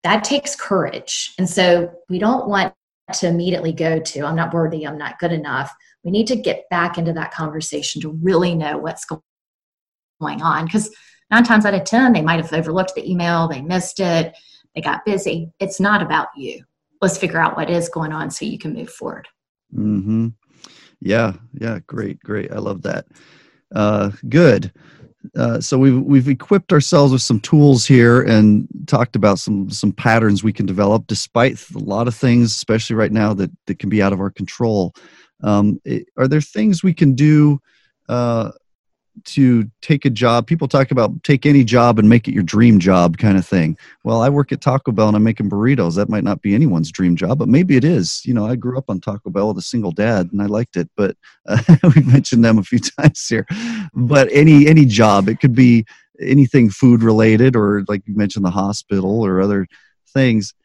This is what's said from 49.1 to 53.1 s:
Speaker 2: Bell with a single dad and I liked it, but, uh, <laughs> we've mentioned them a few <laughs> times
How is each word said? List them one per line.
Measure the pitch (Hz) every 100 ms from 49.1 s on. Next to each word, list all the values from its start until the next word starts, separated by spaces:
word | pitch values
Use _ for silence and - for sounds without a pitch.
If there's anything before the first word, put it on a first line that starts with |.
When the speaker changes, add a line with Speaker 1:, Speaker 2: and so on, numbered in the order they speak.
| 101 98
Speaker 2:
Bell | 92 107
with | 95
a |
single | - 120 98
dad | 82 110 107 87
and | 101
I |
liked | 101 104 123 87
it, | 82
but, | - 101 - _ _ -
uh, | 110 -
<laughs> | 165 180
we've | 151
mentioned | 131 131 - 117
them | 117 110
a |
few | 95 120
<laughs> | - -
times | 151